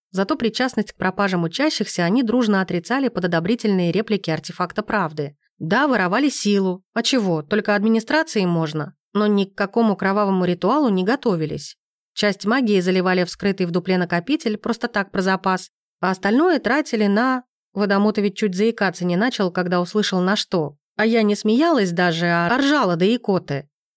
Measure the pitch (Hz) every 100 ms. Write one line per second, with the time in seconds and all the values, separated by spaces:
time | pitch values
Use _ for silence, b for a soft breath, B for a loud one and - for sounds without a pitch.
0 | _ 185 196 - 226 220 254 233 208 -
1 | 185 180 202 180 165 - 208 - 208 -
2 | 175 226 233 240 220 196 185 175 - 254
3 | 262 - 180 170 170 240 214 190 175 175
4 | 220 208 170 156 - - 175 - 208 214
5 | 170 156 143 - _ - 160 214 294 233
6 | 180 214 285 - 208 202 190 180 _ 202
7 | 185 262 196 160 147 214 214 202 214 226
8 | 220 302 320 214 180 170 160 156 147 -
9 | _ 202 208 202 196 - 196 240 226 190
10 | 190 196 202 190 180 175 185 285 269 190
11 | 185 247 233 175 156 143 - - _ _
12 | _ - 208 196 196 254 233 202 180 185
13 | 180 185 175 - 202 196 175 175 175 185
14 | 175 175 170 311 226 208 - 226 240 214
15 | 196 196 185 190 190 185 - _ _ _
16 | 180 185 294 247 359 311 - 269 294 220
17 | 202 202 254 254 - _ _ 190 202 196
18 | 208 208 202 196 214 180 226 233 190 175
19 | 175 175 240 240 185 175 180 180 175 214
20 | 202 185 185 208 - 185 147 - _ -
21 | 220 233 208 208 214 233 330 294 190 170
22 | 180 165 175 170 170 240 277 294 208 170
23 | 190 240 - 185 - 139 - _ _